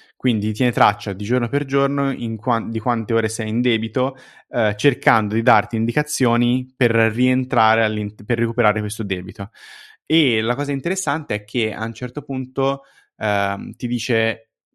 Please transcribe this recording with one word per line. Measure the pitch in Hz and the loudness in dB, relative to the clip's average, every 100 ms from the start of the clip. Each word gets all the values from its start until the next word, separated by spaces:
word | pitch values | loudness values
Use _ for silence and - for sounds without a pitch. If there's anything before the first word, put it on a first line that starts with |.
| _ _ | _ _
Quindi | 127 110 107 | -2 0 -2
tiene | 107 127 | 0 0
traccia | 120 113 101 107 | 4 4 4 -4
di | 98 | -6
giorno | 104 123 117 | -2 -2 0
per | 139 | -2
giorno | 139 139 139 143 139 | -2 0 0 0 -2
in | - 117 110 | -4 -6 -4
quan-, | 127 117 101 | 0 0 0
di | 113 | -4
quante | 123 117 110 | -2 -2 0
ore | 113 110 | 0 0
sei | - 110 | -4 -4
in | 113 | 0
debito, | 123 113 110 120 131 131 - - _ | 0 0 -2 -2 -2 -4 -16 -20 _
eh, | 127 107 104 | 0 0 2
cercando | 147 - - 113 104 | 0 2 4 4 2
di | 110 | 2
darti | 117 110 101 113 | 4 4 4 -2
indicazioni | 113 151 147 - 123 120 120 127 127 - | 0 0 -2 0 2 2 2 0 -4 0
per | 120 | 2
rientrare | 113 113 110 127 131 127 120 110 110 | 4 2 2 2 2 0 2 4 4
all'in-, | 110 107 104 107 104 | 2 0 -4 -6 -4
per | 117 | 0
recuperare | 113 113 110 104 | 0 2 2 2
questo | 107 - | -2 -6
debito. | 101 92 92 - 101 - - - - - | -4 -6 -6 -10 -12 -14 -20 -20 -20 -16
E | - 160 139 110 | 0 2 4 2
la | 110 | 0
cosa | 123 143 | -2 -2
interessante | 139 165 190 - 156 143 107 | -4 -4 -4 -4 -4 -4 -6
è | |
che | 104 123 110 | -4 -4 -2
a | - | -4
un | 113 | -8
certo | 113 123 143 | -8 -10 -8
punto, | 143 135 127 139 135 139 - _ _ - | -8 -8 -6 -2 -2 -2 -10 _ _ -6
ehm, | 107 101 98 101 101 104 | -2 0 -2 -4 -8 -8
ti | 120 | -6
dice | 120 - 113 113 110 _ _ _ | -4 -2 0 0 -4 _ _ _